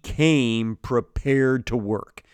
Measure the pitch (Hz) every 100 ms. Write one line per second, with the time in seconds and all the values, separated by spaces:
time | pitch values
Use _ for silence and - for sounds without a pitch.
0 | - - 156 151 120 113 113 110 - 120
1 | - - 143 139 131 131 - 120 101 107
2 | - - -